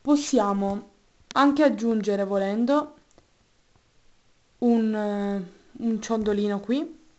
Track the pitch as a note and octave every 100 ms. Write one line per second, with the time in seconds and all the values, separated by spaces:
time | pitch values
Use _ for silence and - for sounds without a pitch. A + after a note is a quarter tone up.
0 | - D4 C#4+ B3+ G3+ G3+ G3 G3+ - _
1 | _ _ _ - C#4 C#4+ D4 G#3 A#3 A3
2 | G3+ G3+ G3 G3 G3 G#3 A#3+ C#4+ D4+ -
3 | _ _ _ _ _ _ _ _ _ _
4 | _ _ _ _ _ _ A#3+ A#3 A3 G#3+
5 | G#3 G3+ G3+ G3+ F3+ - _ - A#3 A3
6 | - A3+ G#3+ G3+ G#3 G3+ G3+ C4 E4 -
7 | _